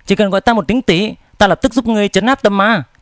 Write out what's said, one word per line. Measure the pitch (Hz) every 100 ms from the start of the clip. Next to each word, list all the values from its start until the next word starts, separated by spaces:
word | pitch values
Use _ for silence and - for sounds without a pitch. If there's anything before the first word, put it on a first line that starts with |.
| -
chỉ | 196
cần | 202
gọi | 190
ta | -
một | 226 -
tiếng | 240
tỷ, | - 170 214 - _ -
ta | 202
lập | 165
tức | 262
giúp | - 226
ngươi | 220 202
trấn | 190 220
áp | 269
tâm | 220 202
ma. | 202 214 127 _